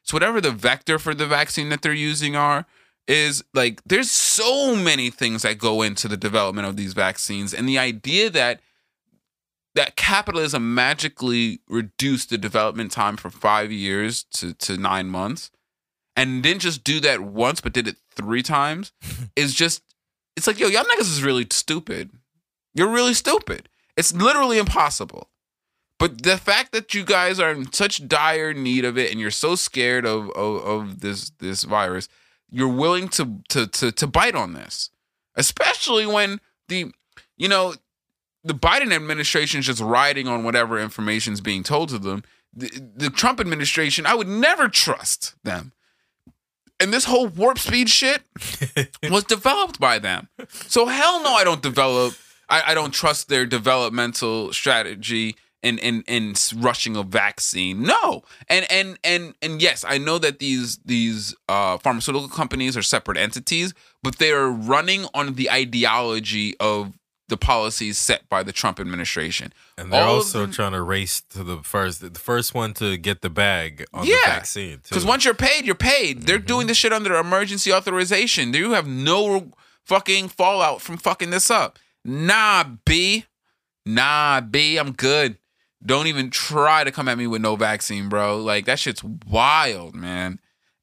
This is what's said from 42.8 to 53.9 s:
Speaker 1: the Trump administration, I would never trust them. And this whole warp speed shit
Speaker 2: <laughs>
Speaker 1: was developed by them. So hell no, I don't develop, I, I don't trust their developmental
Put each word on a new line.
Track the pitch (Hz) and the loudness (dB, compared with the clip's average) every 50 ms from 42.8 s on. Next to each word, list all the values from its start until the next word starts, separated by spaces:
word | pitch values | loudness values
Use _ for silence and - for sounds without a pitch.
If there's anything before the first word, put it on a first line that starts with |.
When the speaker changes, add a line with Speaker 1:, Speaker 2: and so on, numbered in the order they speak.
| 135 117 101 | -18 -18 -10
Speaker 1:
the | 123 147 143 | -6 -6 -4
Trump | 135 - - 247 247 240 | -2 0 0 0 0 -2
administration, | 214 175 160 151 143 139 - 165 160 143 143 175 156 | -4 -4 -4 -2 -2 0 0 0 0 0 0 0 2
I | 156 233 | 2 2
would | 233 208 180 | 2 0 -4
never | 202 220 262 311 359 339 285 220 | 0 2 2 2 4 4 0 2
trust | - - - 165 120 - - - - - - - - _ - | 2 2 2 2 -2 -4 -2 -4 -4 -4 -6 -12 -12 _ -8
them. | - 90 87 - 131 _ _ _ _ _ _ _ _ _ _ _ - _ _ _ _ _ _ _ _ _ _ | -8 -8 -8 -10 -14 _ _ _ _ _ _ _ _ _ _ _ -20 _ _ _ _ _ _ _ _ _ _
And | 185 196 220 | 0 0 2
this | 254 247 | 0 2
whole | - 254 247 254 | 4 4 2 2
warp | 208 160 170 208 254 262 - | 2 0 2 2 2 2 2
speed | - - 226 247 247 220 | -2 0 2 2 4 4
shit | - - 269 262 285 285 - _ _ - - - - - 143 | 4 4 4 2 0 0 -4 _ _ -14 -12 -12 -6 -6 -6
Speaker 2:
<laughs> | 131 - 151 127 - - - - 151 | -4 -2 -2 -4 -4 -6 -8 -2 0
Speaker 1:
was | 180 202 202 | 0 0 2
developed | - 226 202 - 262 269 202 196 - - - | 2 -2 0 2 0 2 2 0 -2 -2 0
by | 143 127 117 107 | 2 2 2 2
them. | 104 95 92 - - - _ - 247 - - - - | 0 -2 -4 -4 -6 -14 _ -20 -20 -18 -16 -18 -8
So | - - 240 233 | 0 2 2 2
hell | 247 254 277 294 339 359 339 | 2 2 2 2 2 2 2
no, | 302 285 247 | 0 2 4
I | 214 190 | 4 4
don't | 180 165 147 | 4 2 0
develop, | 131 139 120 139 135 131 127 123 127 123 120 - - - _ _ _ | -2 0 2 2 2 4 4 2 2 0 -2 -8 -18 -20 _ _ _
I, | - 165 160 151 151 | 0 2 2 4 2
I | 160 | 2
don't | 160 151 143 | 2 0 -2
trust | 135 - - 156 147 - - | -4 0 0 0 0 0 -2
their | - 143 131 127 | 0 2 2 2
developmental | 120 131 117 104 131 131 127 123 113 | 2 0 0 2 2 2 4 2 0